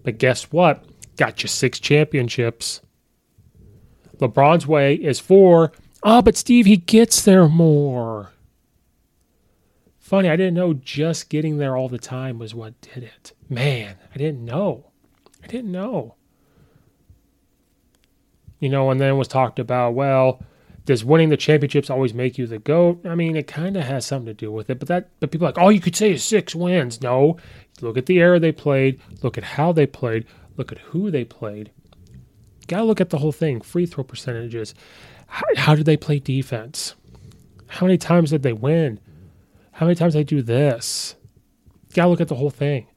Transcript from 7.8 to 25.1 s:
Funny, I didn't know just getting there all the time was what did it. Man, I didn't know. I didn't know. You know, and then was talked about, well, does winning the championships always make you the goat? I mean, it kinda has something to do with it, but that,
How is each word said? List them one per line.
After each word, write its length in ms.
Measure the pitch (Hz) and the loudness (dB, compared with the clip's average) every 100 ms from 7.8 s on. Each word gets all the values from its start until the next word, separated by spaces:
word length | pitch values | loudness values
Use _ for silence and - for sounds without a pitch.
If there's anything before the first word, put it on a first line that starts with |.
| 143 123 113 107 95 _ _ _ _ _ _ _ _ _ _ _ _ _ _ _ _ _ | 0 -4 -6 -8 -12 _ _ _ _ _ _ _ _ _ _ _ _ _ _ _ _ _
Funny, 300 | - 190 180 | -4 0 2
I 80 | 165 | 2
didn't 180 | 185 | 0
know 200 | 175 180 | 0 0
just 560 | 139 - 139 160 165 - | -2 -6 -4 -4 -4 -6
getting 260 | 151 160 147 | -6 -4 -4
there 200 | 139 131 | -4 -4
all 120 | 131 | -6
the 100 | 123 | -8
time 400 | - 127 131 117 | -12 -12 -10 -12
was 160 | 110 | -14
what 260 | 117 110 - | -14 -16 -20
did 220 | - 127 | -20 -20
it. 300 | 117 _ - _ - | -20 _ -20 _ -12
Man, 480 | 123 143 123 101 95 _ | -4 -4 -4 -8 -18 _
I 40 | 135 | -8
didn't 260 | 156 135 | -8 -8
know. 460 | 117 143 202 123 - _ _ _ _ _ | -8 -6 -6 -6 -14 _ _ _ _ _
I 40 | - | -14
didn't 260 | 240 220 | -12 -8
know. 420 | 180 214 190 113 _ _ _ _ _ _ _ _ _ _ _ _ _ _ _ _ _ _ _ _ _ _ _ - - | -8 -8 -8 -10 _ _ _ _ _ _ _ _ _ _ _ _ _ _ _ _ _ _ _ _ _ _ _ -20 -8
You 80 | 139 | -4
know, 220 | 139 135 | -2 0
and 100 | 131 | 0
then 160 | 135 139 | 0 0
was 120 | 123 | -2
talked 300 | 131 127 - | -2 -2 -4
about, 360 | 113 123 120 | -6 -2 -2
well, 480 | 120 139 135 131 127 - _ _ - | -2 0 2 2 -2 -10 _ _ -8
does 200 | - 123 | -2 -2
winning 260 | 117 165 160 | 2 4 4
the 60 | 147 | 2
championships 540 | - 151 139 147 - | 2 2 2 -2 -2
always 240 | 131 131 | -2 -2
make 240 | 117 127 127 | -2 -6 -6
you 80 | 117 | -10
the 120 | 110 | -8
goat? 460 | 120 165 175 175 | -2 2 2 0
I 100 | 175 | -6
mean, 200 | 170 165 | -4 -4
it 140 | 156 139 | -4 -6
kinda 340 | 147 180 196 | -8 -6 -6
has 240 | 131 135 - | -6 -6 -6
something 200 | 135 113 | -8 -10
to 80 | |
do 180 | 107 110 | -12 -10
with 180 | 110 107 | -8 -8
it, 80 | 127 | -8
but 100 | 139 | -4
that, 200 | 180 - | -4 -6